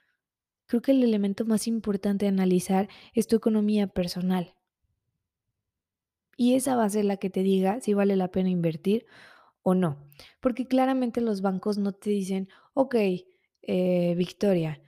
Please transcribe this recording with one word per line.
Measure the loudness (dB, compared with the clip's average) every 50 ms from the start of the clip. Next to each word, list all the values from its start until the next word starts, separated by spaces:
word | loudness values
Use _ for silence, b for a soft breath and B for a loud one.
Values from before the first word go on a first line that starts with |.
| b b b b _ _ _ _ _ _ _ _ _
creo | -4 -4 -2 2
que | 2
el | 4 4 4
elemento | 4 2 2 0 -2 -2 -2 -2
más | 0 0 0 0
importante | -2 -4 -4 -4 -4 -4 -2 -2 -2 -2 0 0
a | 0
analizar | 0 2 2 2 2 2 2 2 0 0 0 B B B B B B
es | -2 0
tu | 2 0
economía | 0 2 2 0 2 2 2 0 0 0
personal. | -2 -2 -4 -6 -4 -4 -4 -2 -2 -2 -2 -4 -6 _ _ _ _ _ _ _ _ _ _ _ _ _ _ _ _ _ _ _ _ _ _ _ _ _ _ _ _ _ _ _ _ _ _ _ _ _
Y | -2 0 2 2
esa | 2 0 0 0
va | 0 0
a | 0
ser | 0 0 0
la | 0 -2
que | -2 -6 -6
te | -4 -2 0
diga | 2 2 2 2 0 -2 -2
si | -2 -2 0
vale | 2 2 2 2
la | 2 0 0
pena | -2 -2 -2 0
invertir | 0 0 0 -2 -2 -2 -2 -2 -2 -2 B B B B B B B B B B B _ _
o | 0 2
no. | 2 2 0 -2 -6 B B B B B B B B
Porque | -4 -2 -2 -2 -4
claramente | 0 0 2 2 2 0 0 -2 -2 -2 -2 -2
los | -2 -2 -2
bancos | -2 -2 -2 -2 -4 -4 -2 -2
no | -2 -4 -4
te | -4 -4 -4
dicen, | -2 -2 -2 -4 -4 -6 -6 b b b b b b
Ok, | -2 -2 0 0 0 0 0 0 -4 -6 b b b b b b _ -8
eh, | -4 -2 0 2 2 2 2 0 0 0
Victoria, | -2 -2 -4 -4 -2 0 0 2 2 0 -2 -6 -10 b